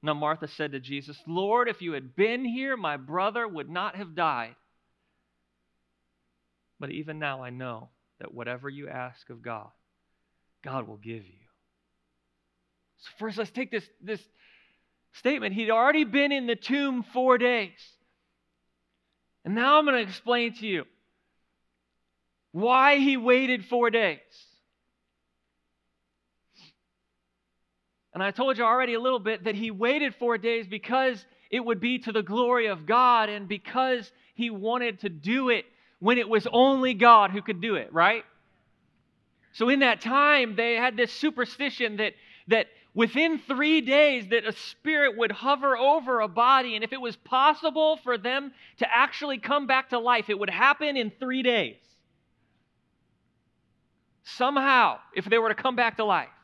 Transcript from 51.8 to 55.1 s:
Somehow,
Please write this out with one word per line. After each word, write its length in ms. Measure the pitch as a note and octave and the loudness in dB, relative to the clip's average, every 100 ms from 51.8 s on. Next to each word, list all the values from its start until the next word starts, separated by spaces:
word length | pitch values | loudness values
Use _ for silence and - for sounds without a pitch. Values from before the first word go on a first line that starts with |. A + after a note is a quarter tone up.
| _ _ _ _ _ _ _ _ _ _ _ _ _ _ _ _ _ _ _ _ _ _ _ _ | _ _ _ _ _ _ _ _ _ _ _ _ _ _ _ _ _ _ _ _ _ _ _ _
Somehow, 760 | - - B3+ C#4+ C4+ C4 G#3 A2+ - | -20 -2 0 0 2 4 4 2 -8